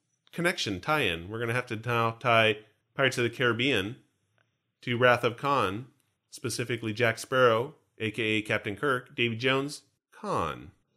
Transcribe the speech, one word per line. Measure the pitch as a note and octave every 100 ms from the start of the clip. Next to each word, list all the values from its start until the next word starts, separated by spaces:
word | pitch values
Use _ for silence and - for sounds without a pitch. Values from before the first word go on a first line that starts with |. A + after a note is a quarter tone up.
| _ _ _
connection, | - F3 F3 A2+ F#2
tie-in. | - D3+ G#2 E2 F2+
We're | A2+
gonna | A#2
have | A#2+ -
to | A2
now | B2 A#2 A#2
tie | A2+ B2+ A2+ A2 G#2 - _ _
Pirates | - C3 B2+
of |
the | A#2
Caribbean | A#2 B2 A2+ C3+ A2 G2 C3 _ _ _ _ _ _ _ _
to | B2+ A#2
Wrath | B2 A#2
of | A#2+ A2
Khan, | C#3 C#3 F#2+ G#2 C3 _ _ _ _
specifically | - A#2+ A#2+ A#2+ A#2+ A2+
Jack | G#2+ A#2 A2+
Sparrow, | - C3 B2 A2 C#3+ - _ -
A | A2
K | B2
A | A2 G#2+
Captain | G#2+ G#2+ A2 G2+
Kirk, | D3 B2+ - -
Davy | A#2+ A2+
Jones, | C3 C3+ C#3 - _ _ _
Khan. | - G#3 C3+ D#2+ B1 D2 _ _